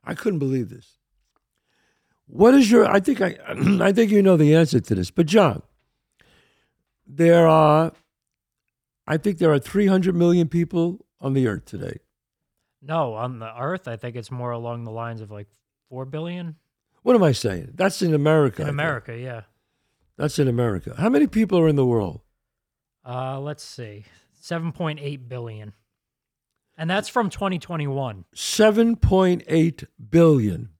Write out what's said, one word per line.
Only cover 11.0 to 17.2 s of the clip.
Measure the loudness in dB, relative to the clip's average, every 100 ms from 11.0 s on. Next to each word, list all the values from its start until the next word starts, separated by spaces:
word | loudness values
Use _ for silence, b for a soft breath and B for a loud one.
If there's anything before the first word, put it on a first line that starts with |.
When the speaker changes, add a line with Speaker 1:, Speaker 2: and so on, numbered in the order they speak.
| _ _
Speaker 1:
on | -4
the | -2 -2
earth | -4
today. | -10 -14 -12 -14 _ _ _ _ _ _ _ _
Speaker 2:
No, | -8 -4 -4
on | -6 -8 -10
the | -16 -10
earth, | -8 -8 -10
I | -12
think | -12 -12
it's | -12
more | -10 -8
along | -8 -8 -10
the | -12
lines | -12 -12 -12
of, | -16
like, | -18 -20 _ _ _ _
four | -16
billion. | -12 -12 -10 -12 -14 -16 _ _ _ _
Speaker 1:
What | 2
am | 4